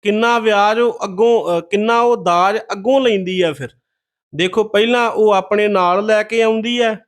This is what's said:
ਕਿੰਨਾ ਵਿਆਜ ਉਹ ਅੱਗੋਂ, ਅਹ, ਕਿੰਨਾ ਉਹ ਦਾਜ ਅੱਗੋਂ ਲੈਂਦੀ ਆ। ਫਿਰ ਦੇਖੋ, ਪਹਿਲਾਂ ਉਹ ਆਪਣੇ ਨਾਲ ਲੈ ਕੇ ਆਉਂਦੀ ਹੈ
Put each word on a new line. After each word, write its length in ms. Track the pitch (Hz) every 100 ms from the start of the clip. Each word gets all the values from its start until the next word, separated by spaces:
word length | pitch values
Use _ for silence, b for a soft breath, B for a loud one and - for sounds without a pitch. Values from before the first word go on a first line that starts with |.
ਕਿੰਨਾ 380 | 208 208 233 240
ਵਿਆਜ 400 | 220 202 208 220
ਉਹ 200 | 240 -
ਅੱਗੋਂ, 520 | 202 185 233 226 160 170
ਅਹ, 60 |
ਕਿੰਨਾ 400 | 170 202 220 233
ਉਹ 220 | 240 233
ਦਾਜ 340 | 180 175 190 220
ਅੱਗੋਂ 440 | - 208 214 269
ਲੈਂਦੀ 400 | 254 202 185 185
ਆ। 120 | 170
ਫਿਰ 160 | 139 127 _ _ _ _ _ _ 143
ਦੇਖੋ, 280 | 185 220
ਪਹਿਲਾਂ 480 | 208 202 226 247 233
ਉਹ 200 | 208 214
ਆਪਣੇ 360 | 196 190 208 208
ਨਾਲ 380 | 196 180 185 214
ਲੈ 180 | 214
ਕੇ 180 | 214 226
ਆਉਂਦੀ 400 | 226 220 226 240
ਹੈ 180 | 226 220